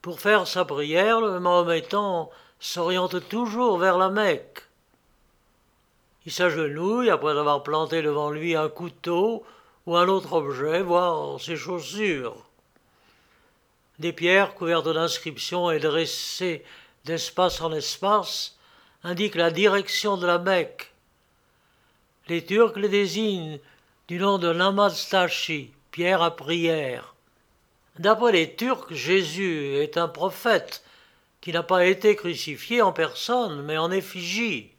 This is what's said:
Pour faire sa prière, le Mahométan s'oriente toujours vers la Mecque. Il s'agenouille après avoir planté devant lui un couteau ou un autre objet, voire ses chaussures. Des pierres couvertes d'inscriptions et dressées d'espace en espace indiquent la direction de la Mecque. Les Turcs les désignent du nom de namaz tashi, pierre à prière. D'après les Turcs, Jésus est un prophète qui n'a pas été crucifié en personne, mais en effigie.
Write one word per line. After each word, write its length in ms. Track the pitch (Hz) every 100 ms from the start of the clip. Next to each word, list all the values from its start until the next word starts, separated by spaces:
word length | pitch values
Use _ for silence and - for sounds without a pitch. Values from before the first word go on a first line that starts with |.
Pour 180 | 180 165
faire 260 | 202 214 175
sa 180 | 180
prière, 560 | 175 143 147 165 208 226
le 200 | 214 180
Mahométan 880 | 180 175 175 165 160 202 202 175 156 - _ _
s'oriente 680 | - 175 170 185 180 180 -
toujours 480 | 220 233 220 247 180
vers 200 | 185 180
la 100 | 190
Mecque. 540 | 202 202 151 - - _ _ _ _ _ _ _ _ _ _ _ _ _ _ _ _
Il 60 | 165
s'agenouille 800 | - 180 156 151 147 180 233 240
après 260 | 165 147 147
avoir 280 | 147 143
planté 380 | 143 156 156 165
devant 280 | 151 147 147
lui 240 | 151 170
un 140 | 160 156
couteau 760 | 151 175 - - 175 214 220 - - _ _ -
ou 100 | 170
un 100 | 180
autre 260 | 190 -
objet, 480 | 175 143 131 151 170
voire 600 | 185 175 180 160 143 139
ses 160 | - 160
chaussures. 800 | 143 180 139 196 208 147 120 107 - _ _ _ _ _ _ _ _ _ _ _ _ _ _ -
Des 140 | 165
pierres 420 | 165 170 190 196
couvertes 340 | - 165 170 151
d'inscriptions 840 | 160 165 - 165 131 - 175 175
et 80 | 156
dressées 840 | 151 151 156 - - - 180 160 - - - _
d'espace 560 | 147 165 - - 180 -
en 120 | 165
espace 840 | 156 143 - 196 208 180 - - _ _ _ _ _
indiquent 300 | 170 180 208
la 160 | 165 170
direction 680 | 160 208 196 196 - 214 190
de 100 | 175
la 120 | 175
Mecque. 540 | 180 185 160 - - _ _ _ _ _ _ _ _ _ _ _ _ _ -
Les 160 | 170
Turcs 320 | 165 202 226 220
les 120 | 202
désignent 680 | 202 196 175 220 190 156 147 _ _ _ _ _
du 100 | 175
nom 200 | 196 196
de 140 | 170
namaz 560 | 165 190 196 202 160 -
tashi, 640 | 190 175 - - 151 127 _ _
pierre 320 | - 175 190
à 120 | 170
prière. 800 | 165 139 170 165 160 135 120 - _ _ _ _ _ _ _ _ 170
D'après 340 | 190 220 240
les 220 | 185 160
Turcs, 320 | - 247 254 -
Jésus 840 | 151 131 190 165 165 190 156 139 139
est 200 | 147 165
un 120 | 170
prophète 760 | 143 185 - 233 202 - - _ - _ _ _ _
qui 120 | -
n'a 120 | 165
pas 200 | 165 185
été 300 | 180 190 214
crucifié 640 | 208 175 151 - 135 - 240
en 120 | 196
personne, 720 | - 156 - - 247 220 143
mais 140 | 147 156
en 140 | 165
effigie. 800 | 190 190 185 175 202 233 135 104